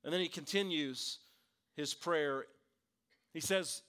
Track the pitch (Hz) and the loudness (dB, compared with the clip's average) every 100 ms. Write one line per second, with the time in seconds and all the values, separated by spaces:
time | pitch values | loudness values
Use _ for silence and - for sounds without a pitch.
0 | - 175 180 - 147 196 196 160 143 127 | 0 0 0 -4 0 0 2 0 0 -2
1 | - - - _ _ _ _ - 143 - | -6 -6 -14 _ _ _ _ -6 -4 -2
2 | 175 165 147 135 - _ _ _ _ _ | 2 2 2 0 -6 _ _ _ _ _
3 | _ _ _ 160 - 190 175 - | _ _ _ -6 2 2 2 -6